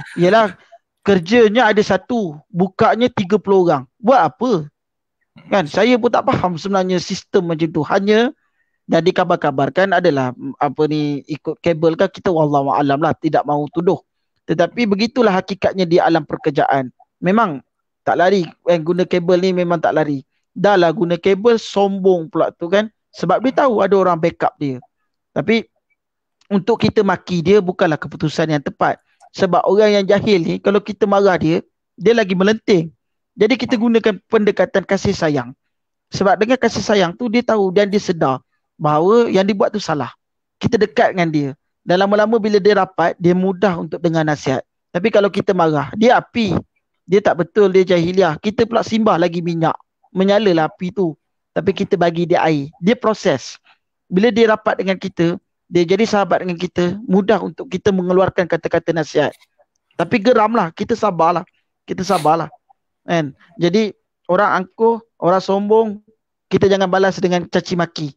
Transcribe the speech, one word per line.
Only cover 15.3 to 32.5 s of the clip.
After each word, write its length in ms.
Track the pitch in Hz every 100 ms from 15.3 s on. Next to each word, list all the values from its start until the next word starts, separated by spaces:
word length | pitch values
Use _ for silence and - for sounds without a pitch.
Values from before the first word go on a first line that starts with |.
| 185
hakikatnya 480 | - 196 - 190
di 160 | 175 175
alam 240 | 160 165
pekerjaan. 720 | 147 - 160 147 - 139 127 - _ _
Memang 400 | 175 214 214 139 - _ _ _
tak 140 | - 131
lari, 320 | 180 196 160 - -
eh, 140 | 175
guna 240 | 156 180 175
kabel 320 | 180 170 180
ni 140 | 190
memang 240 | 180 175 170
tak 160 | -
lari. 320 | 156 151 139 - _ _ -
Dah 160 | 202
lah 160 | 196 170
guna 260 | 156 170 170
kabel, 400 | 190 196 233 226
sombong 640 | - 196 202 196 190 180 160
pula 220 | 165 147
tu 160 | - 170
kan. 240 | 196 220 _ _
Sebab 320 | - 170 170 254
dia 80 |
tahu 320 | 262 277 214 196
ada 80 |
orang 240 | 196 185 165
backup 400 | 170 - - -
dia. 240 | 143 131 - _ _ _ _ -
Tapi 320 | 151 226 - _ _ _ _ _ _ _ -
untuk 320 | 202 196 220
kita 240 | - - 196
maki 400 | 175 - 175 160
dia 160 | 208
bukanlah 400 | 185 - 180 151
keputusan 480 | 147 - 156 - 160
yang 140 | 147 -
tepat. 320 | - 156 - _ _ - -
Sebab 240 | 190 175 -
orang 320 | 196 214 208
yang 40 | 190
jahil 320 | 202 214 190
ni, 140 | 160 185
kalau 240 | - 202
kita 240 | - 208 202
marah 320 | 196 196 170
dia, 240 | 156 170 - _ _
dia 240 | - 180 233
lagi 160 | 190
melenting. 560 | 185 190